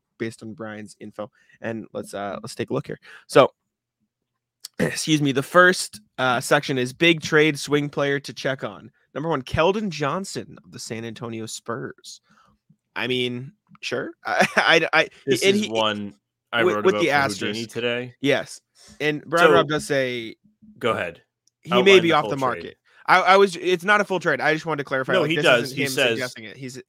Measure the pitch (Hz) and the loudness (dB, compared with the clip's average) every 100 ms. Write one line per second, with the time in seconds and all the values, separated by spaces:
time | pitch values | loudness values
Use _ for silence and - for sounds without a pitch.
0 | _ - 113 - 110 107 110 107 104 - | _ -10 -10 -10 -16 -14 -14 -14 -16 -18
1 | 107 - 104 _ _ _ 113 113 - 107 | -18 -14 -14 _ _ _ -10 -10 -10 -12
2 | 107 98 101 - 135 - 117 135 - - | -10 -10 -8 -10 -12 -10 -6 -6 -8 -14
3 | - - - 147 131 _ _ _ _ _ | -16 -20 0 6 6 _ _ _ _ _
4 | _ _ _ _ _ _ - - - - | _ _ _ _ _ _ -14 -4 -4 -2
5 | - 151 143 131 135 180 180 185 - - | 0 2 2 0 2 6 6 4 -4 -12
6 | _ - 127 123 - 147 151 131 123 127 | _ -2 0 0 2 0 2 -2 -2 2
7 | 170 165 - 151 156 147 - 147 143 156 | 2 2 2 4 4 2 0 -2 0 -2
8 | 143 139 139 120 143 135 113 87 - _ | -2 -2 -6 -6 -6 -4 -8 -12 -20 _
9 | _ 131 160 147 - 165 170 208 208 151 | _ -8 -4 -4 -4 0 2 2 -4 -4
10 | 139 175 196 127 92 - 90 120 - 113 | -4 -4 -8 -12 -12 -18 -20 -16 -12 -10
11 | 117 107 117 113 110 - - 117 135 - | -10 -12 -10 -10 -10 -12 -10 -8 -10 -14
12 | - - _ _ _ _ _ _ _ - | -20 -20 _ _ _ _ _ _ _ -6
13 | 120 127 123 123 135 - _ _ - 123 | -2 -2 -2 -6 -12 -18 _ _ -8 -6
14 | 330 - - - 196 - 139 165 160 156 | -8 -10 -4 0 0 2 4 4 4 0
15 | 160 _ 139 123 190 208 214 110 107 104 | 0 _ -4 0 2 2 0 0 0 -2
16 | 104 - _ _ - 120 113 104 107 143 | -8 -14 _ _ -6 2 2 4 2 2
17 | 156 143 135 98 104 110 113 120 120 120 | 2 2 0 -2 -6 -6 -8 -6 -4 -4
18 | 123 - 135 123 - - _ _ - - | -8 -6 0 0 -2 -14 _ _ -20 -6
19 | 151 151 - 170 170 170 147 151 - 139 | -4 -4 -2 4 6 6 2 -2 -2 -2
20 | 127 123 113 - _ _ - - 117 107 | -2 -4 -10 -14 _ _ -20 -6 -4 -2
21 | 87 - _ _ _ _ - - 196 190 | -4 -10 _ _ _ _ -2 4 8 8
22 | 170 151 107 139 127 90 - - _ _ | 6 2 0 -2 -2 -4 -10 -18 _ _
23 | - 175 180 196 202 170 175 180 185 208 | 2 4 6 6 4 0 -2 -2 2 2
24 | 196 180 170 131 143 156 165 147 139 135 | 2 -2 -2 0 0 -2 -4 -6 -4 -4
25 | 131 175 151 160 147 120 135 139 139 139 | 0 0 0 0 4 4 2 -4 -4 0
26 | 127 113 127 120 107 123 131 127 | 0 0 -6 -10 -18 -16 -16 -14